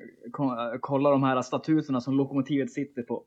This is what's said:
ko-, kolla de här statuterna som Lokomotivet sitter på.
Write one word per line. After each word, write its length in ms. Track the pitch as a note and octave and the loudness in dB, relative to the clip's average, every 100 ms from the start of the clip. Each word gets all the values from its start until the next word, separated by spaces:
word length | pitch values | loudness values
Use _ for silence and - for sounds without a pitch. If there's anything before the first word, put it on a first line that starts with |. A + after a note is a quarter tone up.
| - - A#2 | -10 -18 -10
ko-, 460 | - C#3 A#2 A#2+ B2+ | -2 -2 0 -4 -4
kolla 300 | - C#3 C#3+ | -2 2 4
de 120 | C#3 | 4
här 200 | C3+ C3 | 4 2
statuterna 580 | B2 C#3 - D#3 D3 C3 | 0 -2 2 2 2 -2
som 140 | B2+ C3+ | 0 0
Lokomotivet 560 | C#3 C#3 C3+ C#3 B2 | 2 0 0 0 -2
sitter 300 | - C#3 - | -4 -8 -6
på. 220 | A#2+ A#2 | -6 -8